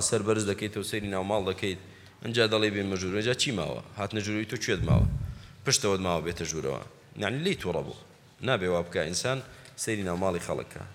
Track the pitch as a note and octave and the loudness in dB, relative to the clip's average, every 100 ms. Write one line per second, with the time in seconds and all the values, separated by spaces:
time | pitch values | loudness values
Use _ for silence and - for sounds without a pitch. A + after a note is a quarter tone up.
0 | - A2+ G#2 A2 G2+ G2 G#2+ G#2 F#2+ A2 | 4 2 4 2 2 0 -2 -4 -4 -4
1 | G2+ F#2+ F#2+ G#2+ F#2+ F#2+ G2+ F2+ - - | -2 -2 0 2 2 0 -2 -4 -10 -20
2 | - - A#2+ A#2 A2 A2 G#2+ G2+ G2 F#2 | -20 -10 -2 4 4 6 4 2 0 0
3 | F#2 G2+ A2+ B2+ C#3+ G#2 D2 A#1+ - G#2 | 0 0 0 2 0 0 -2 -4 -8 -6
4 | G2 G#2+ G2+ G#2+ A2 B2+ - F#2+ D#2+ - | -4 -2 -2 -2 -2 -4 0 0 6 6
5 | - - - - - - - B2+ G#2 F#2+ | 6 2 -4 -8 -16 -6 0 2 4 2
6 | F#2 E2+ D#2+ F2 D#2+ D#2+ C#2 B1 - - | 2 2 0 -4 -4 -2 -2 -4 -8 -18
7 | - G2+ G2+ C3 F3+ E3+ F#2 D#2+ C#2+ - | -16 -4 -2 0 -2 -2 -2 -2 -4 -10
8 | - - - - A#2 A#2 F2+ F2 E2+ F#2 | -16 -20 -20 -6 0 2 2 2 0 -2
9 | D#2+ F2+ B2+ C3+ - - - - - G#2+ | 0 -2 -2 -2 -6 -18 -18 -6 -2 -2
10 | F#2 F2 F#2+ F2 E2+ C#2+ A#1+ - G1+ | 0 0 0 0 -2 -4 -6 -10 -14